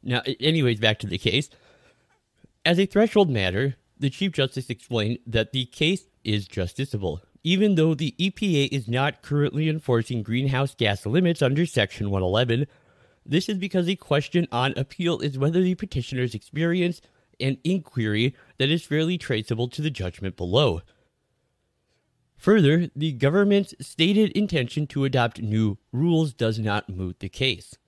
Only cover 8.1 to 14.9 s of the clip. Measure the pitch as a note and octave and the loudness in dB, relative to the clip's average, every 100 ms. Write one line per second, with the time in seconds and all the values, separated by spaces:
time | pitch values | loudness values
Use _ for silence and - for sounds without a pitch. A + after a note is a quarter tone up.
8.1 | - F#3 - G#3 D#3 C#3 C3+ A2 B2 C#3 | -2 -4 -2 0 0 0 -2 -4 -2 -2
9.1 | D3 - D3 C#3+ D3 D#3 D#3 - A#2+ A2+ | -4 -4 0 0 0 -2 -2 0 0 0
10.1 | A#2+ G#2 A#2 C3+ C3 C3+ - A2 G2+ - | -4 -2 -2 0 0 -2 0 0 0 0
11.1 | C#3 F3+ E3+ C3+ C#3 E3+ - G#2 - G2+ | 0 2 2 2 2 0 0 -2 -2 -2
12.1 | G2 F#2 G2+ B2 A#2 C#3+ _ _ _ _ | 0 2 2 2 0 -2 _ _ _ _
13.1 | _ - D3+ - G3+ G3 F#3+ F3 F#3+ - | _ -2 -2 -2 -4 -2 -2 0 -2 0
14.1 | C#3+ C#3+ F3 E3+ A#2+ C3 - C3+ | -2 0 -2 0 0 -2 -2 -6